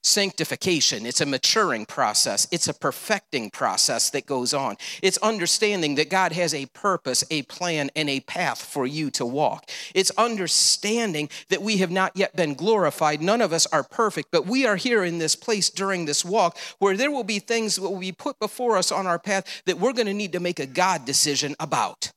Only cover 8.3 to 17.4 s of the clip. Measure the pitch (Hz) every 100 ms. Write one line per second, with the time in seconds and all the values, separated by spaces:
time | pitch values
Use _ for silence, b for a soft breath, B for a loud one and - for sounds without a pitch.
8.3 | 170 165 117 - 143 131 151 147 - 120
9.3 | 135 139 - - B B 180 190 - 233
10.3 | 220 170 - - - 202 180 226 151 151
11.3 | B B 185 202 208 180 185 190 180 190
12.3 | 165 160 135 180 220 160 - 156 151 175
13.3 | 233 208 165 - 156 - - 220 170 143
14.3 | 170 147 254 254 196 254 233 180 170 156
15.3 | - - 214 165 - 196 185 156 143 180
16.3 | 214 175 B B B 196 190 277 285 208
17.3 | 208